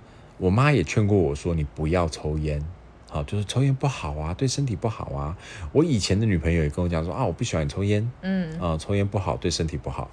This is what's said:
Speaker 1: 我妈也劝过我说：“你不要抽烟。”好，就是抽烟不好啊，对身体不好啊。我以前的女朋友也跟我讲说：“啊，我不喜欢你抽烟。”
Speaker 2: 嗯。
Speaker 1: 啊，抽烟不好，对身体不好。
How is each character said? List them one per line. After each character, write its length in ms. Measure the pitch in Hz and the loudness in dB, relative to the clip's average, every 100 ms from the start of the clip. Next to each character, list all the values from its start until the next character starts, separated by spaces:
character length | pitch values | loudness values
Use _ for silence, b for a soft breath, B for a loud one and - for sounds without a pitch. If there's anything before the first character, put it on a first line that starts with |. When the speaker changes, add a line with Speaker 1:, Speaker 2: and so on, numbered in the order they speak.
| B B B - | B B B -2
Speaker 1:
我 100 | 92 | 2
妈 240 | 101 143 | 4 4
也 100 | 131 | 4
劝 240 | 78 - 101 | 2 2 4
过 120 | 101 | 4
我 160 | 76 | 4
说 200 | 73 87 | 0 -2
：“你 100 | 85 | -2
不 240 | 73 - 78 | -2 -2 0
要 200 | 90 85 | 2 2
抽 300 | - 76 78 | -2 -4 -2
烟。” 260 | 76 73 76 - - - - | -2 -2 -6 -10 -20 -20 -8
好， 160 | 76 | -6
就 120 | 73 104 | -4 -4
是 80 | |
抽 200 | 101 123 | -2 2
烟 100 | 139 | 2
不 140 | 135 143 | 2 0
好 260 | - 76 | -2 -6
啊， 180 | 73 78 | -4 -4
对 120 | 90 135 | -2 -2
身 180 | - | 0
体 120 | 139 90 | -2 -2
不 120 | 113 | -2
好 180 | - - | -4 -6
啊。 300 | 71 71 95 B B 82 | -6 -6 -8 B B 0
我 120 | 135 | 2
以 140 | 175 113 | 4 2
前 200 | - 95 | 2 2
的 60 | |
女 140 | 113 87 | 4 2
朋 140 | 82 | 4
友 100 | 85 | 2
也 80 | 73 | 2
跟 140 | 82 | 0
我 40 | 87 | 0
讲 160 | 85 | 0
说 80 | 82 | -2
：“啊， 100 | 80 | -2
我 80 | 110 | -2
不 100 | 82 | -2
喜 140 | 120 85 | -2 0
欢 80 | |
你 40 | 73 | 0
抽 140 | 92 | 0
烟。” 260 | 101 104 117 - | 0 2 0 -4
Speaker 2:
嗯。 380 | 185 190 170 160 | -2 -2 -2 -2
Speaker 1:
啊， 160 | 87 80 | -2 -2
抽 160 | - | 0
烟 120 | 101 101 | 0 0
不 120 | 101 | 0
好， 180 | 87 62 | -2 -2
对 140 | 90 | -2
身 160 | 80 82 | 0 -2
体 100 | 73 | -4
不 140 | 71 | -6
好。 180 | - - | -8 -10